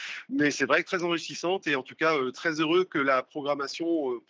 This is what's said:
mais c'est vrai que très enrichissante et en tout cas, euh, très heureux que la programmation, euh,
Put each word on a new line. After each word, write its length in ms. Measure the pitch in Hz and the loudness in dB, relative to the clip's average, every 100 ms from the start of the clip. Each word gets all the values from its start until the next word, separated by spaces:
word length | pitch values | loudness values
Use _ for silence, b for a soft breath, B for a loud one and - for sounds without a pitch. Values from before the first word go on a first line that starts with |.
| B B - | B B -6
mais 200 | 135 147 | 0 2
c'est 140 | 135 | 2
vrai 180 | 131 151 | 2 2
que 40 | 170 | 2
très 160 | 190 | -2
enrichissante 600 | 175 170 - 143 170 190 170 | 0 -2 -4 -6 -2 -2 0
et 100 | 139 | -2
en 60 | |
tout 120 | 127 | -4
cas, 200 | 123 160 | -2 2
euh, 180 | 156 127 | 2 0
très 280 | 127 170 151 | -2 -2 0
heureux 240 | 156 175 | 2 2
que 140 | 185 160 | 2 0
la 240 | 139 131 | 2 2
programmation, 880 | 127 156 139 143 135 - 165 165 135 | 0 -4 -4 -2 -4 -4 -2 0 0
euh, 120 | 120 | -4